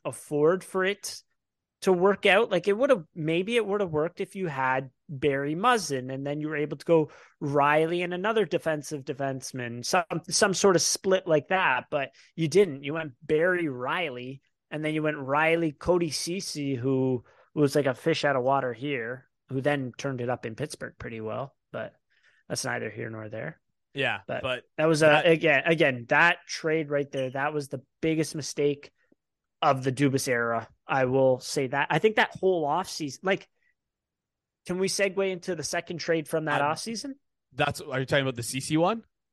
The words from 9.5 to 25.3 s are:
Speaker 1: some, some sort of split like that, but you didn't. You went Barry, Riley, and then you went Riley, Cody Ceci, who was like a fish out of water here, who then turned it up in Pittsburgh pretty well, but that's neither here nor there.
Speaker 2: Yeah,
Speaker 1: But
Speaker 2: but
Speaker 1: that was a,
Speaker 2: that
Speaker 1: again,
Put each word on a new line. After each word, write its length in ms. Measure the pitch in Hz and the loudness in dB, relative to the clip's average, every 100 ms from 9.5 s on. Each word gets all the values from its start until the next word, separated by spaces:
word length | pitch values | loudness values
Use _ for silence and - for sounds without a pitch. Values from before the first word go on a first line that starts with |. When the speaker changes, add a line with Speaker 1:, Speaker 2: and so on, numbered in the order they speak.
| 131 120 120 | -8 -8 -8
Speaker 1:
some, 180 | 120 185 170 170 - | -2 0 0 -6 -4
some 240 | - 208 | 2 2
sort 200 | 180 202 | 6 4
of 80 | 170 | 4
split 460 | - - 196 185 180 | 2 0 0 0 2
like 200 | 151 - | 0 2
that, 360 | 185 170 127 - | 2 2 0 -2
but 180 | 147 135 - _ | -4 -6 -10 _
you 140 | - 160 | -4 2
didn't. 340 | 175 196 139 | 4 4 0
You 120 | 143 | -6
went 180 | 160 156 - | -6 -8 -10
Barry, 460 | 151 156 175 180 160 | 0 2 2 2 -2
Riley, 720 | 123 127 170 165 123 127 135 _ _ _ | -4 -4 -4 -4 -8 -10 -14 _ _ _
and 120 | 151 | -4
then 120 | 156 | -2
you 80 | 156 | 0
went 160 | 151 151 | 0 -2
Riley, 540 | 131 143 160 170 160 | 0 2 4 4 0
Cody 380 | 139 170 180 165 | 0 2 2 2
Ceci, 640 | 131 165 190 - 156 139 | -4 -6 -6 -8 -6 -4
who 480 | 131 131 131 131 120 - _ _ | -2 0 2 0 -2 -6 _ _
was 220 | - 143 147 | 0 2 4
like 100 | 135 | 0
a 80 | |
fish 300 | 127 160 151 | 0 -2 0
out 100 | 147 135 | 0 2
of 60 | |
water 300 | 127 139 127 | 2 0 0
here, 560 | 113 143 131 113 131 - _ - | -6 -6 -6 -6 -10 -16 _ -8
who 100 | 131 | -2
then 320 | 139 143 127 - | 0 0 -4 -8
turned 240 | 139 127 | -6 -4
it 80 | 120 | -4
up 160 | 120 120 | -4 -8
in 80 | 110 | -8
Pittsburgh 380 | 151 - 120 - | -10 -10 -14 -14
pretty 220 | 120 113 | -14 -10
well, 340 | 107 110 139 _ _ | -8 -8 -8 _ _
but 200 | 120 117 - _ _ _ _ - | -12 -12 -14 _ _ _ _ -10
that's 160 | 135 | -8
neither 260 | 131 120 113 | -6 -6 -8
here 200 | 104 117 | -10 -12
nor 180 | 110 107 | -12 -12
there. 320 | 110 156 - _ _ _ | -10 -10 -12 _ _ _
Speaker 2:
Yeah, 280 | 139 127 101 - | -4 -4 -4 -6
Speaker 1:
But 160 | 127 | -6
Speaker 2:
but 220 | 131 123 - - | -6 -6 -8 0
Speaker 1:
that 100 | 160 | 2
was 160 | 151 | 6
a, 40 | 156 | 6
Speaker 2:
that 200 | 147 | 6
Speaker 1:
again, 360 | 170 | 6